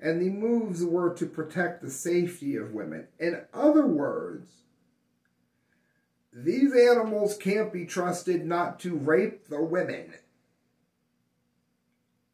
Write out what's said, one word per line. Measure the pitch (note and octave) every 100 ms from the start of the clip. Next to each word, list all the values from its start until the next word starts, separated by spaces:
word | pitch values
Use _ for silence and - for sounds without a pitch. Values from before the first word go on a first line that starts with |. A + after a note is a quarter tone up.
and | D#3+ E3+
the | F#3
moves | G3+ A3+ A#3 G#3+ E3
were | F3 F3 E3+ -
to | D#3+
protect | - D#3 F#3 E3+ -
the | C3+
safety | - F3 F3 E3+ - C#3+ A2+
of | G#2
women. | G#2+ E2 D#2 - -
In | E3+ - -
other | - D4 D4+ C4
words, | D3 C3 - - - - _ _ _ _ _ _ _ _ _ _ _ _ _ _ _ _ _ _ A#2+
these | D3 B3+ C4+ B3
animals | A#3+ A#3+ A3 G#3 G3+ -
can't | F#3+ G#3+ G#3+
be | F3+ E3+
trusted | F#3 F3 E3+ F#3 E3 D#3
not | G#3 F3 -
to | F3+ D#3
rape | C#3 E3+ A3 - -
the | D3
women | D#3+ F3+ A#2 C3 - - _ _ _ _ _ _ _ _ _ _ _ _ _ _ _ _ _ _ _ _ _